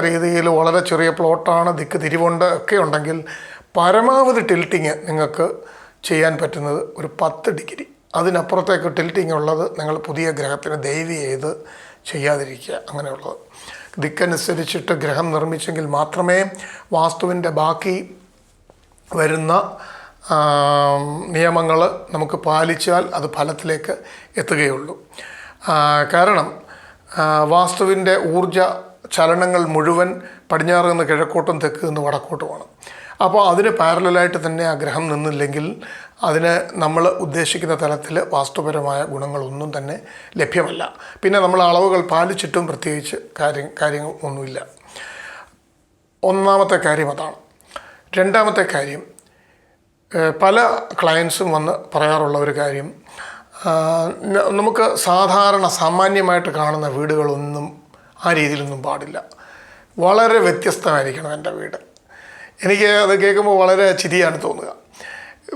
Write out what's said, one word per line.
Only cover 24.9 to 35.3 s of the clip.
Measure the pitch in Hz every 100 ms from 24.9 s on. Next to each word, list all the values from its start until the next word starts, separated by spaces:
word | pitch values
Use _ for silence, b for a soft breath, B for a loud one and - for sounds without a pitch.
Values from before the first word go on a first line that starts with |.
| - - B B B B B -
ആ, | 156 147 147 147
കാരണം, | 170 196 185 - - B B B B - -
ആ, | 156 151 151
വാസ്തുവിൻ്റെ | 170 180 - 190 190 190 196 165
ഊർജ | 175 180 180 180 - - - - -
ചലനങ്ങൾ | 165 175 180 180 160 156
മുഴുവൻ | 151 170 180 180 B B -
പടിഞ്ഞാറ് | 156 165 175 175
നിന്ന് | 170 156
കിഴക്കോട്ടും | 151 156 175 156 156
തെക്ക് | 151 - 165
നിന്ന് | 151
വടക്കോട്ടുമാണ്. | 143 143 - 165 156 151 - _ B B B B 196
അപ്പോൾ | 208 190
അതിന് | 175 214
പാരലലായിട്ട് | 226 165 170 180 175 175 175 160
തന്നെ | 160 165
ആ |
ഗ്രഹം | 143 147 151 165
നിന്നില്ലെങ്കിൽ | 147 156